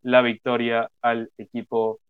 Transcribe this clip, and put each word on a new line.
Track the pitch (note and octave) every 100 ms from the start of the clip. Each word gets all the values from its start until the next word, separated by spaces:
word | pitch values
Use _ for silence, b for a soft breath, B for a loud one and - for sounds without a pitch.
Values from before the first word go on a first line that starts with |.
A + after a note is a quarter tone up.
la | B2+ B2+
victoria | B2 A2 - A#2+ A#2 A2+ A2+ _
al | A#2+ A#2 A2+ _
equipo | G#2+ A#2+ G#2+ A#2 A2 A2 _